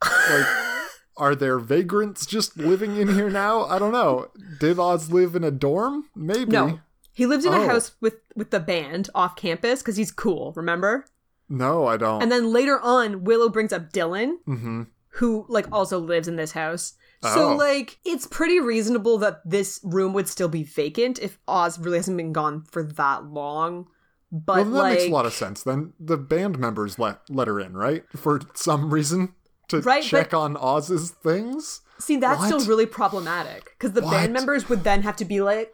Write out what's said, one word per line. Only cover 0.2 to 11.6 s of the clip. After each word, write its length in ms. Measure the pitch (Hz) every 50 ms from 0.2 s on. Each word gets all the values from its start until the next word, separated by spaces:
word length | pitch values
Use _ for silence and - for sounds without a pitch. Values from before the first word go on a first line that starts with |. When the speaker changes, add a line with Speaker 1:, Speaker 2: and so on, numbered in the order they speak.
| - -
Speaker 1:
Like, 160 | 147 143 143 - - - - - - -
<laughs> 360 | - - - - _ _ _
are 160 | - 143 139 143
there 240 | 131 139 131 127
vagrants 720 | 127 117 113 139 170 185 170 190 202 214 208 196 - -
just 280 | - 202 220 - - -
living 420 | 165 151 165 185 185 214 208 202
in 180 | 208 202 202 190
here 160 | 196 208 202
now? 320 | 196 202 202 208 226 226 208
I 140 | - 180 190
don't 140 | 208 214 233
know. 340 | 247 214 156 127 127 - - - - - - 156 143
Did 180 | 151 156 175
Oz 340 | 180 175 175 175 165 156 156
live 240 | 170 180 185 175 165
in 80 | 180 165
a 60 | 151
dorm? 560 | 139 127 147 139 151 185 226 269 285 302 294 - -
Maybe. 360 | - 151 160 202 247 254 220
Speaker 2:
No. 280 | 220 214 151 151 165 160 - _ _ _ _ _ _
He 120 | - 247
lived 180 | 240 294 269 302
in 80 | 359 -
a 40 | -
Speaker 1:
Oh. 60 | -
Speaker 2:
house 240 | - 240 233 233 - - _
with, 140 | 226 220 220 - _ _ -
with 140 | 220 185 -
the 100 | - 196
band 480 | 156 175 180 170 147 139 156 185 190 - -
off 220 | 151 180 180 -
campus 480 | - - 170 165 170 - 233 254 262 -
'cause 140 | 233 196
he's 140 | 208 220 -
cool, 400 | - - - 226 170 - 127 139 156
remember? 500 | 165 165 170 170 175 190 202 233 269 - _ _ _ _ _ _ _ _
Speaker 1:
No, 380 | - 143 127